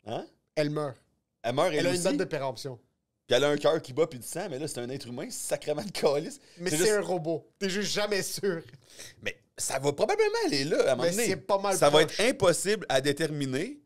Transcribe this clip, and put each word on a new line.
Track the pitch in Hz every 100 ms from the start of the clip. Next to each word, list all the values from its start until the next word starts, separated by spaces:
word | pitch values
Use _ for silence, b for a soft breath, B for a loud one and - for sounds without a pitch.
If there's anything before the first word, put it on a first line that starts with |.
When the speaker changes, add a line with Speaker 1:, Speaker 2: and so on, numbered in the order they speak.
| 104
Speaker 1:
Hein ? | 131 330 _ _ -
Speaker 2:
Elle | 147
meurt. | 147 147 123 _ _ _ _
Speaker 1:
Elle | 113 131
meurt, | 180
elle | 151
Speaker 2:
Elle | 175
a |
une | 175
Speaker 1:
aussi. |
Speaker 2:
date | 185 285
de | 175
péremption. | 151 135 123 139 120 _ _ _ _ _
Speaker 1:
Puis | 123
elle |
a | 143
un | 143
cœur | 147 160
qui | -
bat | 127 160
puis | 131
du | -
sang, | 160 202
mais | 131
là, | 151
c'est | -
un | 120
être | 139 117
humain, | 123 214
c'est | - -
sacrément | 147 156 147
de | 107
calice. | - 160 143 180 247 B B
Speaker 2:
Mais | 175
Speaker 1:
C'est | 156
Speaker 2:
c'est | 220
Speaker 1:
juste | 208
Speaker 2:
un |
robot. | 170 180 156 160 - _
T'es | 196
juste | 190 185
jamais | 175 208 202
sûr. | - - 196 165 - - B B B B
Speaker 1:
Mais | 104 - _ -
ça | - 135
va | 139
probablement | - 208 415 427 453 403
aller | 139 143
là, | - 147
à |
un | 127
moment |
Speaker 2:
Mais | 170
Speaker 1:
donné. | 190 233
Speaker 2:
c'est | 190
pas | - 196
mal | 202 190
Speaker 1:
Ça | 147
va | 151 160
Speaker 2:
proche. | -
Speaker 1:
être | 220
impossible | - 185 156 190 214 -
à | 135
déterminer | 143 139 160 151 135 131 214 294